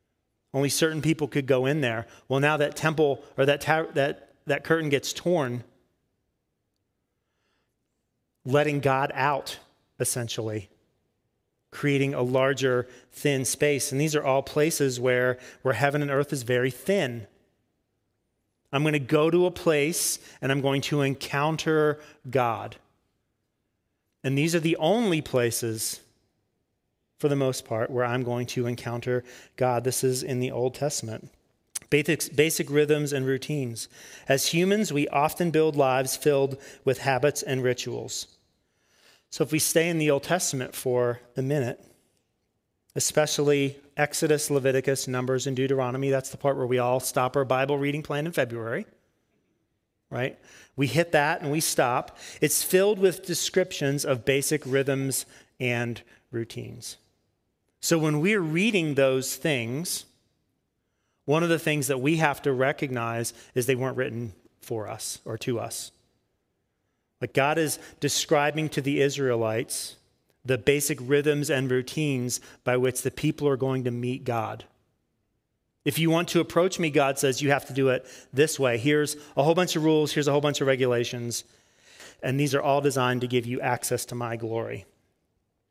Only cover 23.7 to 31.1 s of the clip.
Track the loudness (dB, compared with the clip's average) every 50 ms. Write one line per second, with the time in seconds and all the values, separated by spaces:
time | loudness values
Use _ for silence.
23.7 | _ _ _ _ _ _ _ _ _ _ -6 -2 0 0 0 2 2 0 2 0
24.7 | 0 2 2 2 2 4 2 2 2 0 0 0 0 2 2 2 0 -2 -4 -4
25.7 | -4 -4 -6 -6 -8 -10 -14 _ _ _ _ _ _ _ _ _ _ _ _ _
26.7 | _ _ _ _ _ _ _ _ _ -2 0 0 2 2 0 0 -2 -4 -6 -6
27.7 | -4 -4 -2 -2 0 0 0 0 0 -2 -2 -2 -4 -4 -4 -4 -4 -2 -2 -2
28.7 | -4 -6 -6 -6 -8 -6 -4 -2 -2 -2 -4 -6 -14 -20 -20 -12 _ -2 0 0
29.7 | 2 0 0 -2 -2 0 0 0 0 -2 -2 -4 -4 -2 -2 -4 -2 -2 -4 -4
30.7 | -4 -4 -4 -4 -4 -6 -8 -8